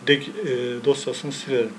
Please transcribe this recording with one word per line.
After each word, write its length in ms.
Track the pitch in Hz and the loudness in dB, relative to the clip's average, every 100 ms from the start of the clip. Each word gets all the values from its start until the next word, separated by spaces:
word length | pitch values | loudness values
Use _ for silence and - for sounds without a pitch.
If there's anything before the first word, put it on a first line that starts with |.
| 131 | 2
dek, 220 | 143 123 | 2 2
e, 560 | 104 185 123 123 120 | -4 -2 -2 -2 0
dosyasını 480 | 131 135 - 117 147 | 2 2 0 -4 -6
silelim. 400 | 135 - 127 110 | -8 0 0 0